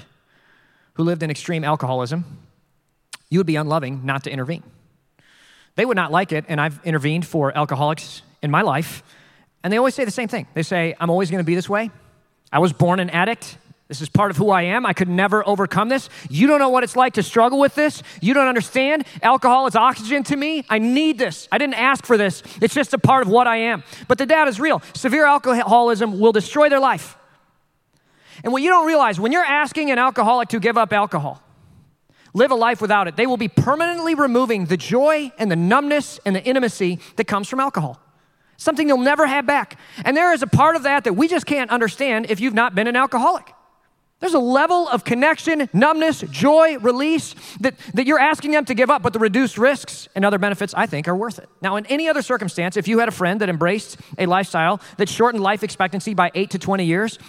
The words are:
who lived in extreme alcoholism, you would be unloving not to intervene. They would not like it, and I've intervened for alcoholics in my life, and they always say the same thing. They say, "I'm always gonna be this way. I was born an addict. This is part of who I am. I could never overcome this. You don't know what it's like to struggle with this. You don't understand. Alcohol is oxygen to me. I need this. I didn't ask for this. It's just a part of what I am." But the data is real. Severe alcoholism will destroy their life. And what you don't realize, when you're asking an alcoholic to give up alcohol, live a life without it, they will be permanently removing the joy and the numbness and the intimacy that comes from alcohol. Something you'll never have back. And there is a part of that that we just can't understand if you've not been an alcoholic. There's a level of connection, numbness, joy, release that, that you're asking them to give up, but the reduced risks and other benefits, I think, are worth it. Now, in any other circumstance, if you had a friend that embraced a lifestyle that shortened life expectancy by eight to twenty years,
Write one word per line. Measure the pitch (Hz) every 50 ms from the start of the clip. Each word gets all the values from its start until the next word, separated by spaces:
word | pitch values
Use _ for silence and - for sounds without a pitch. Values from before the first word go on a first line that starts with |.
| - _ _ _ _ _ _ _ _ _ _ _ _ _ _ _ _ _ _
who | - 165
lived | 170 175 165 165
in | 156
extreme | 147 - - - 175 160 156
alcoholism, | 147 156 151 - 127 131 127 123 120 151 170 170 - - - - _ _ _ _ _ _ _ _ _ _ _ _ _ - - _ _
you | - 185
would | 190
be | 160 156
unloving | 151 156 147 151 165 143 127 139 135 127
not | 135 139 139 -
to | 139
intervene. | 143 135 127 131 170 160 - - _ _ _ _ _ _ _ _ _ _ _ _ _ _ _ _ _ _ _ _ _
They | - 220
would | 254 233
not | 190 175 147
like | 151 175 196 - 160
it, | 151 151 -
and | 165 147
I've | 143 156 147 151 -
intervened | 170 160 151 131 147 156 170 170
for | - - 160 147 135 139
alcoholics | 151 151 139 143 131 147 147 160 147 - - - - - _ _ _ -
in | 151
my | 143 165 214
life, | 190 135 143 170 - - - - _ _ _ _ _ _ _ _ _ _ _ -
and | 180 208
they |
always | 226 254 262 247
say | - 262
the | 214
same | 185 - 240 208
thing. | - 214 165 - _
They | 160 165
say, | - 190 175 165 165 156 -
"I'm | 170 170
always | 170 185 196 160
gonna | 180 190 175
be | 156 175
this | 180 175 -
way. | 202 208 226 220 - - _ _ _ _ _ _ _ _ _ _ -
I | 143
was | 175 185 147
born | - 175 175 175 190
an | 180 175
addict. | 160 170 180 214 233 - - - - - _ _ - _ _
This | _ 143 127
is | 156 139
part | - 190 208 202
of | 185 139
who | 190 208
I | 190 185 170
am. | 175 196 240 247
I | 208 175
could | - 190 180
never | 175 180 196 202 190 214 196
overcome | 190 202 190 196 175 - 180 208 233
this. | 262 269 - - - - - -
You | 131 151 220
don't | 285 302 294
know | 277 262
what | 247 254 247
it's | - -
like | 247 254 254 -
to | 220 185
struggle | - - 226 226 247 262 277
with | 277 269 -
this. | 294 302 302 - - - - - - -
You | 196 269
don't | 285 269
understand. | 262 247 233 190 - - 254 262 277 302 311 277 - - 160 -
Alcohol | 220 254 269 - 254 247 262 269
is | 254 180
oxygen | 226 220 254 226 - 214 214 277 285 240
to | - 285
me. | 277 277 302 320 302 - -
I | 214 220
need | 220 233 247 277 311 311 294 208
this. | 262 190 160 - - - -
I | 226
didn't | 285 285 247
ask | 214 233 262 277 - -
for | - 247
this. | 208 208 196 - - - - - - 202
It's | 220 -
just | 294 269 - -
a | 233
part | - - 262 262 247
of | 185
what | 202 240 247
I | 240 226
am." | 226 226 233 226 180 139 - - - -
But | - -
the | - 269
data | 240 311 320 311 277
is | 214 190
real. | 277 320 - 160 - - -
Severe | - - 269 220 302 302
alcoholism | 285 285 285 - 254 247 233 233 180 214 240 240 233 233 190 233 220 202 185
will | 208 226 214
destroy | 214 - - - 294 302 294
their | 285 269
life. | 269 262 220 160 - - - _ _ _ _ _ _ _ _ _ _ _ _ _ _ _ _ _ _ _ _ _ _ - - - 147
And | 226 254
what | 262 277
you | 349
don't | 370 349 320
realize, | 311 330 302 269 226 202 165
when | 202 226 285
you're | 349 349
asking | 285 277 294 302 262 - 311 302 285
an | 262 240
alcoholic | 247 269 226 - 214 214 247 247 233 -
to | - 226
give | 175 226 226 233
up | 226 190 214
alcohol, | 208 202 - - 165 143 139 135 - _ _ _ _ _ _ _ - _ _ _ _ _ _ _ _ _ _ _
live | 190 247 285
a | 269
life | 233 226 233 247 - 220
without | 196 208 202 190 170
it, | 151
they | 147 233
will | 262 254 226
be | 233 185
permanently | - - - 233 277 311 339 339 349 339 320 330 330
removing | 285 294 269 233 240 226 220 233 202 180
the | 151 180
joy | 180 - - 180 247 277 302 311 302 302 262 - -
and | 220 208
the | 170
numbness | 165 170 180 226 269 294 285 294 294 - - - - _
and | 202 190
the | 185 -
intimacy | 254 254 269 254 226 - - 196 180 180 170 - - _
that | - 226
comes | - 208 196 202 -
from | - 262
alcohol. | 269 277 - 196 160 135 123 - _ _ _ _ _ _ _ _ _ _ _ _
Something | - 320 311 277 320
you'll | 294 277 254
never | 247 269 294 294 311
have | 277 262 285 269
back. | 233 285 277 214 - - - - - - - 175
And | 214 269
there | 302 349 359 339
is | 269 269
a |
part | 196 - 247 269 311 330
of | 320 254
that | 277 277 277 -
that | 240 180
we | 190 294
just | 330 359 320 -
can't | - 285 285 254 220
understand | 233 247 233 208 - - 277 269 233 220 226 -
if | 220 180
you've | 226 262 208
not | 214 233 247 185
been | 190 214
an | 233 240
alcoholic. | 247 269 269 - 240 247 330 370 - - - - _ _ _ _ _ _ _ _ _ _ _ _ _
There's | - 370 330
a | 294
level | 247 240 254 277 302 330 359 349 349 302
of | 247 220 -
connection, | - 233 240 269 311 320 - - 320 320 311 262 220 -
numbness, | 180 247 302 320 311 320 320 294 - -
joy, | 160 135 135 180 277 302 320 320 320 302 254
release | 208 247 247 254 277 311 330 311 - - - - - - - -
that, | 196 180 - - - - -
that | 196 262
you're | 254 311 285
asking | 262 302 311 - - 285
them | 302 302 285
to | - 262
give | 214 254 240
up, | 302 262
but | 175 240 185
the | 226
reduced | 226 214 185 254 269 233 -
risks | 208 226 262 285 - - - - - - - _
and | 196 196
other | 202 202 196
benefits, | 190 202 202 - 202 190 -
I | - 202
think, | 180 - 143 147
are | 170 180
worth | 190 214 240 - -
it. | - _ _ _ -
Now, | 190 190
in | 208 214
any | - 269 294 320 320
other | 302 294
circumstance, | 226 - 254 226 214 180 - - 170 185 175
if | 208 170 196
you | 226 226
had | 233 233
a | -
friend | - 190 175 190 220
that | 208 190
embraced | 175 151 165 170 202 220 - - - - - - 160 -
a | 190
lifestyle | 175 180 185 196 - - 165 160 170 208 196 - - -
that | - 208 -
shortened | - - 233 247 233 220 196
life | 190 214 208 214
expectancy | 196 - - 190 180 156 196 - 220 208
by | 185 180 170 -
eight | 175 196 220
to | - 185
twenty | - 175 196 190 180
years, | 165 165 185 214 226 - - -